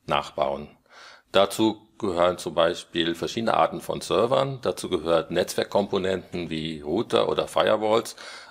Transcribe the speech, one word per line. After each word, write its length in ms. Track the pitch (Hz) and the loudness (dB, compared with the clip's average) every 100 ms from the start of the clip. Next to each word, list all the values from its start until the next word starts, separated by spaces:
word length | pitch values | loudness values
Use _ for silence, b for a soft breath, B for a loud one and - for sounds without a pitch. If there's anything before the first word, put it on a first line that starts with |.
| - | -2
nachbauen. 720 | 73 - - 69 69 76 - B B B B _ | -2 -2 -2 -2 -2 -8 -18 B B B B _
Dazu 560 | 95 98 - 110 107 - - | 4 4 4 2 0 -8 -8
gehören 400 | 101 85 87 90 | -2 2 2 2
zum 160 | 90 | -2
Beispiel 600 | 80 85 82 - 85 85 85 | 2 2 0 -4 -2 -2 -2
verschiedene 400 | 82 - - 78 | -4 -2 0 2
Arten 260 | 80 87 | 2 0
von 200 | - 80 | -8 -8
Servern, 580 | - 85 117 135 139 131 | 0 2 2 2 0 -2
dazu 260 | 98 - 98 | -4 -4 -2
gehört 440 | 87 80 82 80 | -2 2 0 2
Netzwerkkomponenten 1200 | 85 101 - - 101 101 98 92 92 - 90 82 | -2 -2 -2 -2 0 0 -2 -2 -4 -6 -8 -6
wie 300 | 80 78 76 | -6 -6 -8
Router 460 | 73 92 - 117 101 | -4 -2 0 2 2
oder 200 | 78 76 | 0 0
Firewalls, 680 | - 92 107 107 113 113 B B B B | 2 2 2 2 2 0 B B B B